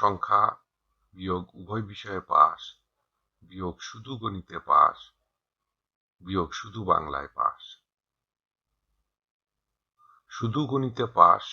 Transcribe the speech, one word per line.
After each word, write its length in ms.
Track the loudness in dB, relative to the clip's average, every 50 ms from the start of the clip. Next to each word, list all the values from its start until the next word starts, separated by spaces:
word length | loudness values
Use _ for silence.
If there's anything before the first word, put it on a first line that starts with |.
সংখ্যা 420 | 0 0 0 -2 -2 2 2 4 4 2 0 -6 _ _ _ _ _ _ _ _ _ _ _
বিয়োগ 300 | -10 -4 -4 -4 -4 -4 -10 _ -20
উভয় 220 | -12 -8 -6 -6 -6 -8
বিষয়ে 300 | -12 -16 -12 -8 -8 -8 -6 0
পাস 300 | 4 6 6 4 4 -6 -14 -18 -20 _ _ _ _ _ _ _ _ _ _ _ _ _
বিয়োগ 340 | -20 _ -10 -8 -8 -8 -8 -10 -14 -16
শুধু 220 | -16 -16 -14 -12 -12 -8
গণিতে 360 | -8 -8 -8 -8 -12 -12 -14 -14 0 4
পাস 280 | 6 6 6 4 2 -4 -18 -20 _ _ _ _ _ _ _ _ _ _ _ _ _ _ _ _ _ _ _ _ _ _
বিয়োগ 280 | -8 -4 -2 -2 -2 -2 -6 -12
শুধু 200 | -14 -12 -12 -8 0 2
বাংলায় 400 | 2 2 2 -4 -8 -8 -8 -8 _
পাস। 240 | -2 -2 -2 -2 -4 -16 -20 -20 _ _ _ _ _ _ _ _ _ _ _ _ _ _ _ _ _ _ _ _ _ _ _ _ _ _ _ _ _ _ _ _ _ _ _ _ _ _ _ _ _ _ _ _ _ _ _ _ _ _ _
শুধু 300 | -8 -6 -4 -2 -2 -2 -4 -2
গণিতে 340 | -2 -2 -4 -4 -4 -6 -6 -2 6
পাস 240 | 6 8 8 8 4 0 -10